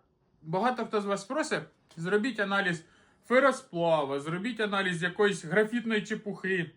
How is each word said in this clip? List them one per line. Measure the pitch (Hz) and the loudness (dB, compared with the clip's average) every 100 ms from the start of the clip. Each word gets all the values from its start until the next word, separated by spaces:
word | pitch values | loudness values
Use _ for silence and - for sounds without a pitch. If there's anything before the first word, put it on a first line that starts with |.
| _ _ _ _ | _ _ _ _
багато | 156 175 240 240 214 | -6 0 0 0 -2
хто | 214 | -2
з | 202 | -2
вас | 202 | -2
просить, | - 285 302 175 156 _ _ - | -2 -4 -2 -4 -6 _ _ -10
зробіть | 170 208 240 220 | 0 0 0 -2
аналіз | 202 196 185 165 - _ _ _ - | 0 0 0 -2 -6 _ _ _ 2
феросплава, | 247 277 - - 170 170 160 139 139 | 4 6 2 -4 0 4 4 2 -2
зробіть | 143 170 214 233 | -4 -4 -4 -4
аналіз | 214 202 190 170 | -2 0 0 -2
якоїсь | 175 180 208 180 156 | -2 2 2 2 0
графітної | 185 214 240 226 214 | 2 2 0 0 -2
чепухи | - 208 196 180 190 190 165 | -2 -6 -6 -6 -2 -2 -2